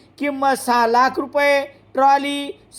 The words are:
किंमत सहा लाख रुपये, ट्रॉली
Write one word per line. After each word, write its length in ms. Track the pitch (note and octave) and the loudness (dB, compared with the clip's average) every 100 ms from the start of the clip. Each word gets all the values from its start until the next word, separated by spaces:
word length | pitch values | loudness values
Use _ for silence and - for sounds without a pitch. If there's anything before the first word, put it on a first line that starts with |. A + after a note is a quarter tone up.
| _ - | _ -8
किंमत 400 | C#4+ C4+ C4+ C4 | -6 -2 -2 -2
सहा 280 | - A#3+ A#3 | 0 0 2
लाख 320 | A#3+ C4 B3+ | 2 2 0
रुपये, 420 | C4+ C#4+ C#4+ C#4 C#4+ - _ | -4 0 2 0 -2 -12 _
ट्रॉली 580 | C4 C4+ C#4 C#4+ C#4+ C#4+ - _ | 0 2 2 0 -6 -8 -14 _